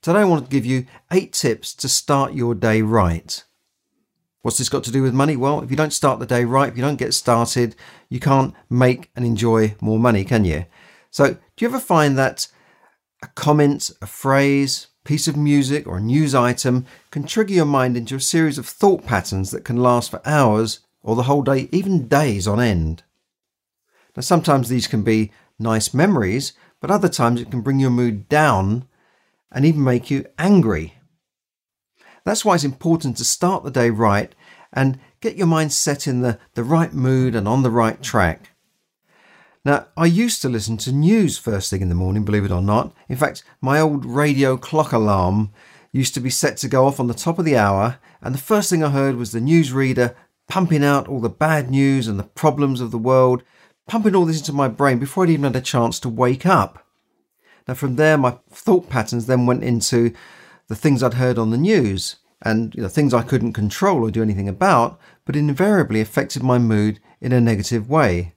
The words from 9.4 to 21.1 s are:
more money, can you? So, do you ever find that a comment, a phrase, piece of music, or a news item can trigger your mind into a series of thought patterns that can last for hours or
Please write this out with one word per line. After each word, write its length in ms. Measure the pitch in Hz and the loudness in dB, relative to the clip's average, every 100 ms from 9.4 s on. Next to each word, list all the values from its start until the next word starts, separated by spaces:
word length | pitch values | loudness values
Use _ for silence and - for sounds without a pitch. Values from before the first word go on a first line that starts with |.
| 117 113 107 104 | 2 2 2 -2
more 160 | 107 110 | -2 2
money, 260 | 120 110 | 2 2
can 220 | 92 117 98 | 0 0 2
you? 180 | 76 85 _ - _ _ | 0 -6 _ -20 _ _
So, 240 | - 139 | 0 0
do 40 | - _ - | 0 _ -4
you 100 | 233 | -4
ever 120 | 247 | -4
find 360 | - 165 147 135 | 0 2 2 2
that 300 | 135 - - _ _ _ _ _ _ _ | -2 -2 -12 _ _ _ _ _ _ _
a 40 | - | -20
comment, 640 | - 151 147 147 143 - - | -6 0 2 2 0 -6 -12
a 60 | 98 | -18
phrase, 800 | - 135 135 139 139 139 - - _ | -8 0 2 2 2 0 -4 -10 _
piece 240 | - 151 160 | -6 -2 -2
of 80 | 151 | 0
music, 500 | 147 143 131 147 143 | 2 2 2 -2 -4
or 120 | 90 | -6
a 20 | |
news 340 | 110 135 151 | 0 2 2
item 520 | 135 120 123 135 127 127 - _ | 2 2 0 0 -2 -2 -16 _
can 140 | 151 | -10
trigger 280 | 143 - 214 | -6 -2 0
your 140 | 190 151 | 2 2
mind 320 | 143 127 123 | 2 2 -2
into 180 | 113 135 | -4 -6
a 40 | |
series 360 | 135 170 160 139 | -2 0 0 -2
of 100 | 117 | -10
thought 380 | - 202 185 | 0 2 2
patterns 460 | - 104 - 95 95 | 0 -4 -2 -6 -6
that 140 | - | -8
can 120 | - 120 | -6 0
last 340 | 123 120 117 | 2 2 -2
for 120 | 90 | -10
hours 560 | - 151 131 107 110 - _ _ | -4 2 2 2 0 -6 _ _
or 140 | - | -4